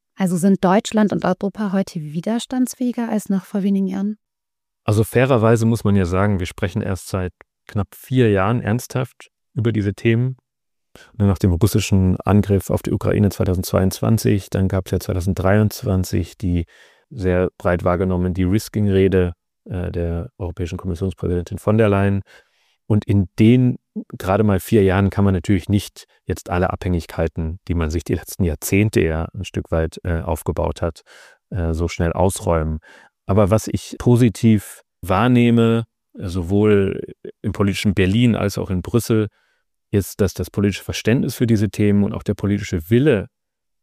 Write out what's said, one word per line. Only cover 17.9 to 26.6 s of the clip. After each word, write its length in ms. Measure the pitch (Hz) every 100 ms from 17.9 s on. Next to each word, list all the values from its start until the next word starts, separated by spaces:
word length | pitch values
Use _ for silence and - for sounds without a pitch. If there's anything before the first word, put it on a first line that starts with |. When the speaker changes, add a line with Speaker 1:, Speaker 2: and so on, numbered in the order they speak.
| 87 92 90 92
Speaker 2:
De-Risking-Rede, 1000 | 90 92 104 - 110 104 95 95 92 90 85 _ _ -
äh, 260 | 92 90
der 380 | 90 85 85 85 -
europäischen 400 | 90 82 87 90
Kommissionspräsidentin 840 | 92 85 95 - 90 87 85 107
von 180 | - 107
der 120 | 110
Leyen. 320 | 98 98 98 - - _ _ _ _ -
Und 180 | 107 -
in 240 | 101 92 -
den 380 | 110 127 127 - - - - -
gerade 260 | 92 98
mal 160 | 107 95
vier 240 | - 110
Jahren 260 | 95 92 101
kann 140 | 98
man 100 | 101
natürlich 360 | 95 - 101 -
nicht 360 | 101 - - - _ -
jetzt 240 | 92 -
alle 220 | 90